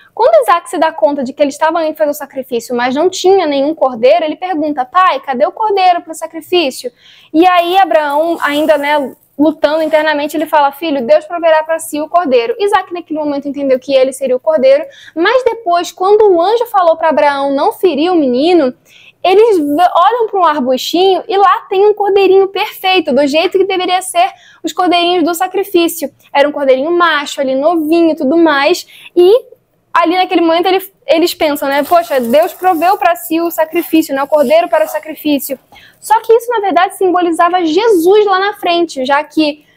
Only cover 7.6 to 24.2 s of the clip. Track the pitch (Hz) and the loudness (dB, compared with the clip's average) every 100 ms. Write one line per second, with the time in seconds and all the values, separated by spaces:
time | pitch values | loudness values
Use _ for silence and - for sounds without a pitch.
7.6 | 339 381 359 330 294 285 330 330 285 294 | 2 2 2 0 0 -2 -2 -2 -2 -2
8.6 | 311 294 285 294 247 - _ - 311 311 | 0 0 0 -2 -2 -12 _ -2 -2 0
9.6 | 294 311 311 311 311 381 302 311 320 311 | -2 0 0 0 0 -2 -4 -6 -2 0
10.6 | 277 - 330 277 233 302 311 349 330 311 | 0 -2 -4 -4 2 0 0 -2 0 0
11.6 | 320 320 - 294 302 349 339 466 466 466 | 0 -6 -6 -8 -2 -2 2 0 0 -2
12.6 | 403 403 381 349 339 311 294 285 285 277 | -2 -2 -4 -12 -8 -6 -4 -6 -6 -6
13.6 | 277 262 277 262 269 262 269 254 320 311 | -2 -2 0 0 0 -2 -4 -2 0 2
14.6 | 262 285 320 - - 311 381 508 494 453 | 2 2 -2 -16 -12 -2 2 2 0 -2
15.6 | 453 349 339 - 370 427 427 339 370 466 | -2 -2 -2 -4 2 4 4 4 2 0
16.6 | 466 403 339 330 320 294 294 277 277 277 | 0 0 2 2 0 2 0 0 -2 0
17.6 | 349 - 370 277 339 349 269 247 330 349 | -2 0 0 0 0 0 0 0 2 2
18.6 | 254 - _ _ - _ 349 381 466 370 | 2 -4 _ _ -20 _ 2 4 4 2
19.6 | 285 294 359 - 370 480 440 392 330 302 | 0 0 0 2 2 2 -2 0 0 0
20.6 | 247 254 - 330 381 359 - 392 381 427 | -2 -2 -2 0 2 0 -2 0 2 0
21.6 | - 381 415 415 403 392 381 381 381 381 | -2 0 2 2 0 2 4 4 2 -2
22.6 | 427 - 381 370 311 254 285 311 359 381 | -8 -4 0 0 0 0 0 0 0 0
23.6 | 392 370 359 370 359 349 | -2 -2 -2 -4 -4 -2